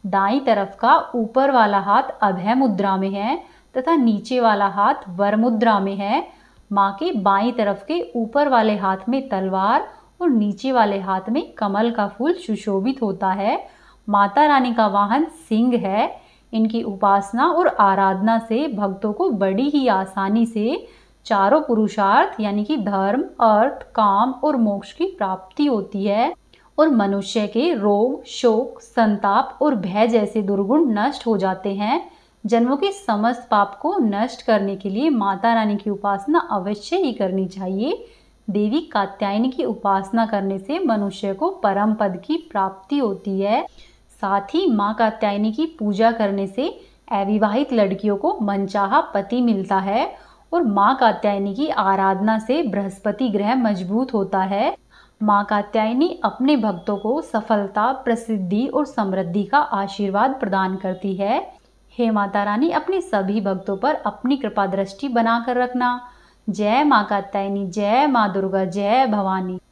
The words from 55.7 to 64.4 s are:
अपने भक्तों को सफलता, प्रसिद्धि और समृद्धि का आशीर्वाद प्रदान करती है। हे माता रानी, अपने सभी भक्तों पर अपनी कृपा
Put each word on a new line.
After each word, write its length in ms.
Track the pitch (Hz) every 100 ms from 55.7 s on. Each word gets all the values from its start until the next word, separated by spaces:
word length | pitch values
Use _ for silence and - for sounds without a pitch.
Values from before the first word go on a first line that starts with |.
| 226 214 247 339 -
अपने 340 | 214 - 262 294
भक्तों 400 | 214 175 - 202
को 240 | 214 285
सफलता, 720 | 311 226 214 214 202 202 226
प्रसिद्धि 760 | 269 - 226 226 214 185 202 269
और 180 | - 277
समृद्धि 580 | - 196 190 170 185
का 160 | 196 285
आशीर्वाद 800 | 294 202 196 - 202 202 247 277
प्रदान 360 | 220 190 190 190
करती 400 | 190 185 196 190
है। 420 | 196 269 392 - _ _ _
हे 160 | - 233
माता 320 | 214 202 202
रानी, 260 | 202 208 320
अपने 300 | 311 - 381
सभी 400 | 359 208 190 214
भक्तों 360 | 196 190 190 196
पर 180 | 247 311
अपनी 420 | 214 202 247
कृपा 280 | 277